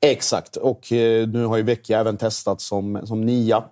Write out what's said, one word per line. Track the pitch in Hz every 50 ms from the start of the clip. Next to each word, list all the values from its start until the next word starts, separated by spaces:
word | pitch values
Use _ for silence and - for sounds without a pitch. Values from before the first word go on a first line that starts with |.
Exakt. | - 147 127 - - - 120 87 - - -
Och, | - - 131 120 - - - 120
eh, | 117 117 113 113 110 113 110
nu | 110 120 117
har | 110 113
ju | 110 110
Vecchia | 117 117 - - - 110 110
även | 110 110 107
testat | 98 113 110 107 - - 104 98 87
som, | - - 104 101 98 101 101 98 -
som | 110 113 110
nia. | 110 117 123 123 113 110 113 113 113 -